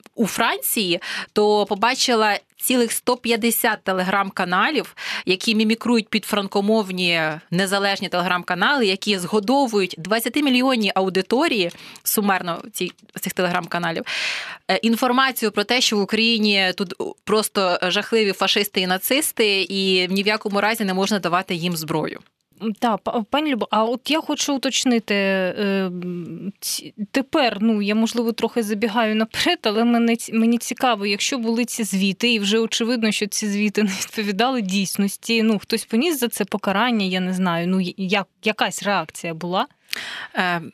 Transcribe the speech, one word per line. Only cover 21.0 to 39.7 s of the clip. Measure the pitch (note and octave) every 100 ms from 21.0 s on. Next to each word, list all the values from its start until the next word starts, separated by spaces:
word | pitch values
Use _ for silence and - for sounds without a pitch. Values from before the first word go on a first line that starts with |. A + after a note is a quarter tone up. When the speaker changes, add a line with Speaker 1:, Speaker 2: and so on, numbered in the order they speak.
| G3 G#3
Speaker 1:
давати | F3 F3 F#3 F3
їм | F3 E3
зброю. | D#3 D#3+ - - - _ _ -
Speaker 2:
М, | G#3+
та, | G3+ A#3+ G3
па-, | - A#3+ G#3
пані | C#4 D#4
Любо, | A#3+ G#3
а | G#3
от | A3+ B3 -
я | D#4
хочу | D4+ D4 - C#4
уточнити, | C4+ - B3+ A#3 - G3+
е, | G3 F#3+ F#3 - G3+ G3 F#3+
м, | F3+ F3+ F3 E3 E3+ F#3 -
ці-, | - - - - G#3
тепер, | C#4 C4+ E4 B3 G3+
ну, | A3+ G#3+
я, | G3+ G#3+
можливо, | A3+ A#3+ A#3
трохи | A3+ A3+ B3
забігаю | G#3 G#3+ A#3 A3 A3 G#3+
наперед, | A3 - D#4+ F4
але | A3+ G#3+
мене | A#3 A#3 A#3 A3+
ці-, | -
мені | A3+ A3+ A#3+
цікаво, | - A#3+ B3+ A3 G3+
якщо | G3+ - C4+
були | A3+ A#3 A#3+
ці | -
звіти, | G#3 F#3+ G3 F#3+ A#3+
і | A3+
вже | G3+ A3
очевидно, | A3+ - A#3 B3 A3
що | - G#3
ці | - G#3+
звіти | G3+ G#3 G3+
не | G#3
відповідали | F#3+ - - G#3 G3 B3 B3+
дійсності, | F#3+ G3 F#3 - G3+ - - A3+
ну, | A3 G#3
хтось | - A3+ -
поніс | A3+ E4+ C#4+
за | A#3+
це | - G3+
покарання, | G3+ - G3 B3 A3+ F#3+
я | F#3
не | F#3
знаю, | F#3 F#3 E3+ F3
ну, | F#3+
я-, | F3+ -
як, | F#3+ G3+ F3+ _
якась | G#3+ G#3+ A3 -
реакція | G3+ F#3+ D#3+ - E3+
була? | E3 F3 F#3+ C4